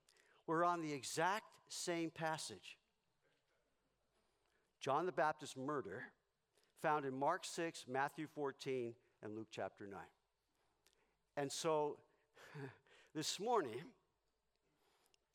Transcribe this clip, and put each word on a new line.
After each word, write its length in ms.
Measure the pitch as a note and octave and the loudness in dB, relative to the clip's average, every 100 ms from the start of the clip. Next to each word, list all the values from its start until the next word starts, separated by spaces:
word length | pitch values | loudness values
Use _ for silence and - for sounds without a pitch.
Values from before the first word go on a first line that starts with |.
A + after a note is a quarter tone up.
| _ _ - - - | _ _ -20 -12 0
we're 160 | D#3+ | 4
on 180 | F3 E3+ | 4 4
the 100 | D#3 | 0
exact 520 | C#3+ A2+ D#3+ F3 G#3+ - - - | -4 -2 2 2 2 -4 -20 -12
same 420 | - - E3+ D#3+ | -6 -2 0 -2
passage. 640 | - D#3+ D#3 - F#2+ - - _ _ _ _ _ _ _ _ _ _ _ _ _ _ _ _ _ _ _ _ | -2 -2 -2 -6 -10 -14 -18 _ _ _ _ _ _ _ _ _ _ _ _ _ _ _ _ _ _ _ _
John 260 | C#3 C#3+ F3+ | 4 4 4
the 60 | |
Baptist's 440 | E3 D#3 D3+ C#3 C3 | 4 4 4 -6 -4
murder, 460 | C3+ C#3+ G2 A2 - _ _ _ _ _ _ - | -2 -2 -2 -8 -10 _ _ _ _ _ _ -2
found 240 | E3 D3+ C#3 | 2 2 2
in 120 | C3 | 2
Mark 260 | C#3+ F#3 | 2 2
six, 420 | - - E3 - B2+ | -2 -4 -4 -4 -4
Matthew 380 | C3 C#3+ - D3+ | 0 0 -2 -8
fourteen, 680 | D3+ C#3 - C#3 C3 A#2 A#2 _ _ | -2 -4 -2 -2 -2 -2 -6 _ _
and 120 | G#2+ | -8
Luke 140 | G#2+ G#2+ | -8 -8
chapter 360 | - F#2+ - G2+ | -4 -6 -6 -12
nine. 260 | F#2 E2+ _ _ _ _ _ _ _ _ _ _ _ _ C#3+ | -12 -14 _ _ _ _ _ _ _ _ _ _ _ _ -4
And 120 | C#3 | -4
so, 460 | - E3 D#3 D3 - - _ _ - - | -2 2 2 2 -2 -14 _ _ -20 -16
<laughs> 600 | D3 C3 - _ - - | -12 -12 -14 _ -20 -8
this 260 | D#3 D3 - | -2 -2 -2
morning, 400 | A3+ A3+ B2+ A#2 A#3+ - _ _ _ _ _ _ _ _ _ _ _ _ _ | 2 2 2 -4 -10 -18 _ _ _ _ _ _ _ _ _ _ _ _ _